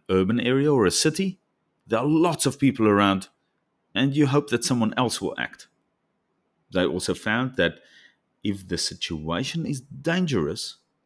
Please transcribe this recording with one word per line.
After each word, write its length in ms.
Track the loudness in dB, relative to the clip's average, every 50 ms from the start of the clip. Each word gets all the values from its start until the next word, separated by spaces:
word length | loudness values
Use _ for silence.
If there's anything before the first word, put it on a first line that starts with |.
| -4 0
urban 300 | 2 2 2 2 0 0
area 320 | 0 0 0 2 2 2
or 140 | 2 4 4
a 60 | 4
city, 480 | 2 2 0 0 0 0 -4 -4 -6 -8 _ _ _ _ _ _ _ _ _ -2
there 120 | -2 0
are 60 | 2
lots 400 | 2 2 4 4 2 0 0 -2
of 140 | -2 0 2
people 280 | 2 0 2 4 4 4
around, 420 | 6 6 6 4 2 0 -2 -8 _ _ _ _ _ _ _ _ _ _ _ _ _
and 200 | -2 0 0 2
you 120 | 2 2 4
hope 220 | 4 2 2 2
that 140 | -2 -2 0
someone 300 | 0 0 0 0 0 0
else 240 | 0 -2 -2 -2 -4
will 140 | -6 -6 -4 -6
act. 300 | -8 -8 -10 -16 -20 _ _ _ _ _ _ _ _ _ _ _ _ _ _ _ _ _ _ _ _ _
They 140 | -2 -2 0
also 280 | 0 -2 -2 -4 -4 -6
found 420 | -4 -4 -2 -2 -2 -2 -4 -2
that 240 | 0 0 0 -2 -6 _ _ _ -20 -20 _ _ _ _ _ _ _ -6
if 240 | -6 -6 -6 -6 -8
the 100 | -6 -6
situation 880 | -4 -6 -6 -8 -8 -8 -8 -6 -4 -4 -4 -4 -4 -4 -6 -6 -6
is 160 | -6 -6 -8
dangerous, 960 | -10 _ -18 -8 -4 -4 -2 -2 -2 0 0 -2 -2 -2 -4 -6 -10 -12 -14 -18 _ _ _ _ _